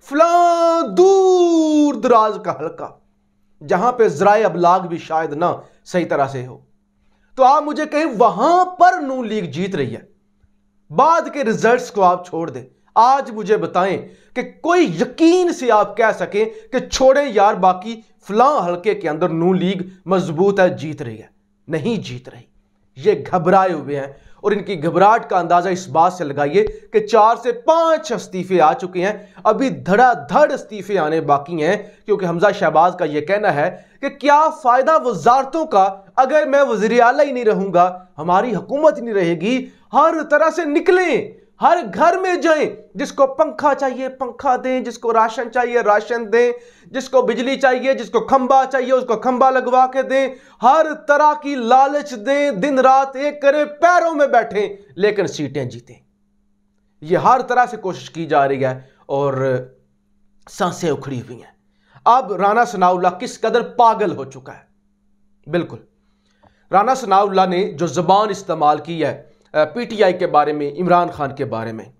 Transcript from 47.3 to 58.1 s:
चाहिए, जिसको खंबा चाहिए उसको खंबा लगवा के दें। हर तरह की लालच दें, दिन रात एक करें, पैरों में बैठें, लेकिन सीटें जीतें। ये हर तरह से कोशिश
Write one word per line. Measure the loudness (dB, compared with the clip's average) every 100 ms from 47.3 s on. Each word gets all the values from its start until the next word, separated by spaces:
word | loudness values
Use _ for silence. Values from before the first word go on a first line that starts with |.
| -2 -2 0
चाहिए, | 0 2 0
जिसको | -2 -2 -4
खंबा | 0 0 4 2 2
चाहिए | -2 0
उसको | 0 0 -2
खंबा | -2 2 2
लगवा | 2 0 2 2
के | 0
दें। | -2 -2 -2 -6 _ _
हर | 2 4 2 -4
तरह | 0 2 4
की | 0 -6 -6
लालच | 2 4 4 0 -6
दें, | -10 -2 0 0 -2
दिन | -2 2
रात | 4 4 0 -4
एक | -6 0
करें, | 0 0 -2
पैरों | 0 2 2 0
में | 0 2
बैठें, | 2 0 -4 -6 -8 _ -2
लेकिन | -2 0 -4
सीटें | -6 -8 -8 -10
जीतें। | -12 _ -20 _ _ _ _ _ _ _ _ _ _
ये | -2 0
हर | 4 2
तरह | 2 0 0
से | -2
कोशिश | -8 -8 -12